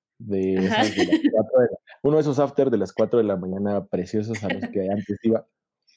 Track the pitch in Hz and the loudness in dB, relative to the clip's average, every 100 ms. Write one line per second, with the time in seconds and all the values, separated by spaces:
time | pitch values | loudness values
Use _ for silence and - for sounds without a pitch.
0 | _ - 117 95 - 95 190 226 - - | _ -16 -6 -2 0 0 0 0 0 0
1 | - - - 110 - 131 120 - - - | 0 2 2 0 2 2 2 -2 -16 -4
2 | 143 156 147 135 139 143 131 113 92 - | 0 2 2 0 0 2 2 2 -2 -2
3 | 110 120 104 95 92 95 101 101 98 92 | 2 2 2 0 -4 -4 -2 -4 -4 -6
4 | 90 107 107 113 101 - - 101 95 104 | -2 -4 -4 -4 -6 -6 -6 -4 -2 -2
5 | 98 101 113 110 - _ _ _ _ | -4 -2 0 0 -2 _ _ _ _